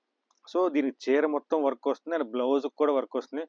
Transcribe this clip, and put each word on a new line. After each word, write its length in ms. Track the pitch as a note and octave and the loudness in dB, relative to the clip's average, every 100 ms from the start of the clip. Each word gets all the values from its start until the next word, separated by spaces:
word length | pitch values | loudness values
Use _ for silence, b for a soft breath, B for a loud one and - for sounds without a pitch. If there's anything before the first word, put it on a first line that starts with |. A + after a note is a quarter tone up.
| _ _ _ _ - E3+ | _ _ _ _ -6 0
So 140 | F3+ | 2
దీనికి 420 | D3 C3+ B2 - | 2 -2 -4 0
చీర 140 | C#3 D3+ | 2 2
మొత్తం 380 | D3 - D#3+ | -2 -2 0
వర్క్ 240 | C#3 B2 C#3 | 0 -2 -4
వస్తుంది 300 | C3 D#3 E3 | -4 -4 -4
and 100 | A#2+ | -4
బ్లౌజ్కి 440 | B2 B2+ C#3 C3+ - | -2 0 0 0 -2
కూడా 160 | D3+ | 0
వర్క్ 220 | C#3 B2 C3 | 2 -2 -6
వస్తుంది. 280 | - C#3 | -6 -10